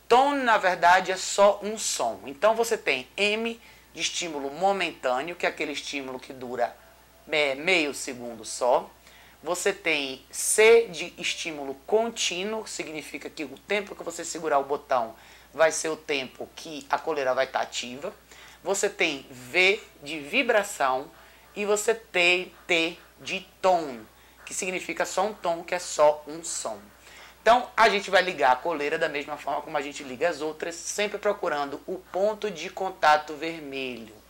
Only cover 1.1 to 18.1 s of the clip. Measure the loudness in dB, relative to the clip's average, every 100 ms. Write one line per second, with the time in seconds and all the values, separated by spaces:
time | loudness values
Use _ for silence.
1.1 | -4 -2 6 6 6 -2 -6 -4 -2 -2
2.1 | -4 -10 0 2 4 0 0 0 -2 -2
3.1 | -2 0 0 -4 -8 -16 -20 _ -8 -6
4.1 | -4 -6 -6 -6 0 2 2 -2 -2 -2
5.1 | 0 -2 -2 -4 -2 -6 -6 -6 -8 -8
6.1 | -12 -12 -12 -8 -2 -2 -4 -20 -20 _
7.1 | -20 -4 0 0 0 2 2 2 -2 -8
8.1 | -8 -10 -12 -10 0 4 4 2 -18 -20
9.1 | -20 -20 -12 -6 -2 -2 0 -2 -2 -2
10.1 | -8 -12 -6 -2 6 8 8 6 -4 -10
11.1 | -6 -6 -4 -8 -8 -8 -10 0 2 2
12.1 | -2 -4 -2 -6 -6 -8 -10 -10 -10 -10
13.1 | -12 -12 -10 -10 -10 -4 -4 -4 -10 -10
14.1 | -10 -10 -6 2 2 2 -4 0 -2 -2
15.1 | -10 -20 -20 -8 2 2 2 -4 -6 -4
16.1 | -4 -4 -10 -14 -12 -12 -12 -6 -4 -2
17.1 | -2 0 0 0 -2 -4 -6 -10 -10 -12